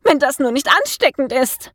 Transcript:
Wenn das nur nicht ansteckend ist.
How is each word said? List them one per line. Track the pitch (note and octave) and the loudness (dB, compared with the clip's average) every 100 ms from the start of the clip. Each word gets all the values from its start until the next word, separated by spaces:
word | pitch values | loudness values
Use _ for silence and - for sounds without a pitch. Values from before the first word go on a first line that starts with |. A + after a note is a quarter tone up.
Wenn | - - | 0 2
das | B3+ C#4 | 2 0
nur | B3+ | -2
nicht | A#3+ C#4+ | -2 0
ansteckend | F4 C#5 - - - C4 | 0 0 0 -2 0 -4
ist. | A#3+ B3+ - - | -2 -2 -4 -14